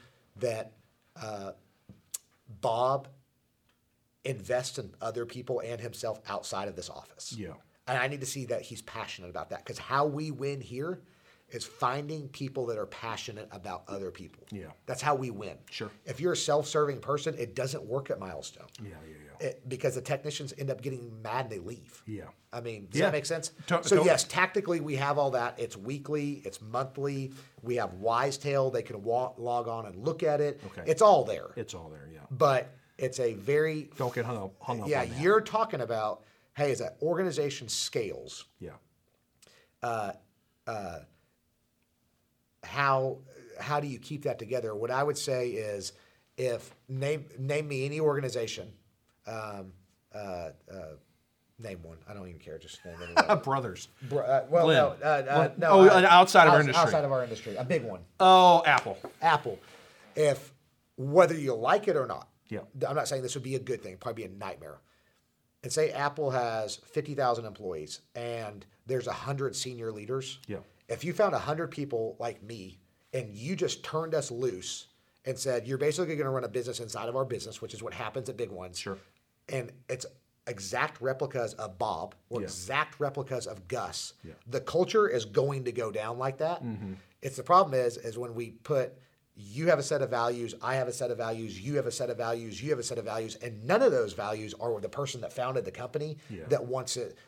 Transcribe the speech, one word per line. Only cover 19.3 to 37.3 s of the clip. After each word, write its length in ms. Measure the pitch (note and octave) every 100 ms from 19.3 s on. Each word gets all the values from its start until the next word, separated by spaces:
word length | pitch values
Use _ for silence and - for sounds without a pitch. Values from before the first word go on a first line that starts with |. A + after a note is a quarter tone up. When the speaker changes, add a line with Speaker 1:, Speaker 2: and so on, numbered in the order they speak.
| -
Speaker 2:
yeah. 60 | D3+
Speaker 1:
It, 200 | - B2
because 280 | B2+ C#3+ B2+
the 40 |
technicians 540 | A#2 C#3 D3+ C#3+ C#3 -
end 140 | C#3
up 100 | A2+
getting 400 | A#2 C3 A#2+ A2+
mad 260 | A2 A#2+ B2
and 40 |
they 60 | G#2
leave. 440 | F2 A#2+ - - -
Speaker 2:
Yeah. 220 | G#2 - - _
Speaker 1:
I 80 | A#2+
mean, 240 | A#2 A2 G2
does 120 | C#3
Speaker 2:
Yeah. 60 | F#3+
Speaker 1:
that 60 |
make 140 | D3+ -
sense? 220 | E3 - - -
Speaker 2:
To-, 160 | F#3
Speaker 1:
So 140 | - G3
Speaker 2:
totally. 80 | E3+
Speaker 1:
yes, 180 | C#3+
tactically 560 | - - F#3 G#3 F#3+ E3+
we 160 | D3+ C3+
have 220 | C#3 D3
all 140 | C#3
that. 260 | B2+ A#2+ -
It's 180 | A#2 G#2
weekly, 640 | G#2 C#3+ C#3 D3+ C#3+ C#3+
it's 180 | G2 -
monthly. 720 | G#2+ A#2+ C3 C#3 C#3 C#3 C3 C3+ - -
We 120 | A2+ A#2+
have 180 | G2
Wisetail. 800 | F2+ G#2+ A#2 C#3 C3+ D3 C#3 C3
They 100 | B2
can 200 | - G#2+
wa-, 320 | G2+ A#2 B2+ -
log 300 | A#2 A#2+ A#2
on 160 | A2+ G#2+
and 100 | F2+
look 260 | C3 E3
at 180 | D#3+ D3
it. 200 | D3 C#3+ -
Speaker 2:
Okay. 180 | - -
Speaker 1:
It's 160 | D#3
all 220 | G#3+ F3
there. 260 | A2 F#2+ - -
Speaker 2:
It's 180 | A2
all 160 | - E2
there, 180 | D2+ D2
yeah. 60 | D#2+ -
Speaker 1:
But 400 | C3 D3 C3 B2+ - _ -
it's 220 | C3 C3
a 140 | A#2+
very 560 | G#2+ G2 D3 D#3+ D#3 C#3+ -
Speaker 2:
Don't 180 | B2+
get 100 | -
hung 140 | A#2 A#2
up, 160 | F#2+ -
hung 180 | - A#2+
up 80 | C3
Speaker 1:
yeah, 140 | C#3+
Speaker 2:
on 60 | A#2+
that. 100 | B2
Speaker 1:
you're 200 | E3 G#3+
talking 400 | A3 A3 A3 D3+
about, 420 | A2+ A2+ G#2+ - - _ _ -
hey, 160 | C#3+
as 80 | B2+
an 100 | A#2+ -
organization 680 | D#3 E3+ F#3